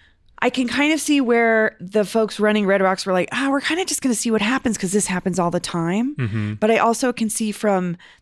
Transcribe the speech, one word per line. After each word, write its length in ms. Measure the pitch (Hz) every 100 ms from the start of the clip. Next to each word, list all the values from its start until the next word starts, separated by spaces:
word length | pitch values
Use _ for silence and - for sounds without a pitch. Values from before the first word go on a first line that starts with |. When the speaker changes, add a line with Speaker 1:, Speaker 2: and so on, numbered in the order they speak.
| _ _ _ -
Speaker 1:
I 120 | 247
can 160 | 254 247
kind 260 | 240 294
of 80 | 311
see 200 | - 285
where 560 | 240 233 233 220 220 -
the 240 | 180 214
folks 360 | 196 226 214 -
running 240 | 208 208
Red 160 | 196 196
Rocks 260 | 185 190 196
were 60 |
like, 160 | 185 -
"Ah, 160 | 240 277
we're 100 | 277
kinda 240 | - 330
just 180 | 370 302
gonna 120 | 269
see 160 | 220 240
what 100 | 220
happens 380 | 208 269 247 208
'cause 140 | 180
this 140 | 202 -
happens 300 | 180 190 175
all 120 | 170
the 100 | 170
time." 540 | - 175 165 196 254 294
Speaker 2:
Mm-hmm. 380 | 117 110 104
Speaker 1:
But 160 | 107 214
I 80 | 226
also 340 | 226 226 254
can 160 | 240 220
see 240 | - 220
from 440 | 202 214 190 180 170 - -